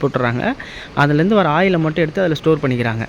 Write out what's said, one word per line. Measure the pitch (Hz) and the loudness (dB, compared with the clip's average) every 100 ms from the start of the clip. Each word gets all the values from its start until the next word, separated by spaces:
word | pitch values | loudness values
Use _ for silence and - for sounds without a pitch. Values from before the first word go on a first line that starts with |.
போட்டுடுறாங்க. | 139 131 123 120 202 269 - - - - | -2 0 -2 0 -2 -4 -8 -16 -8 0
அதுலேருந்து | 143 147 180 214 | 2 2 2 2
வர | 170 | 2
ஆயிலை | 151 196 175 | 2 2 2
மட்டும் | 156 156 | 0 0
எடுத்து | 156 170 | -2 0
அதுல | 180 156 | 0 0
ஸ்டோர் | 160 156 | 0 0
பண்ணிக்கிறாங்க. | 143 123 120 113 | 0 -2 -2 -4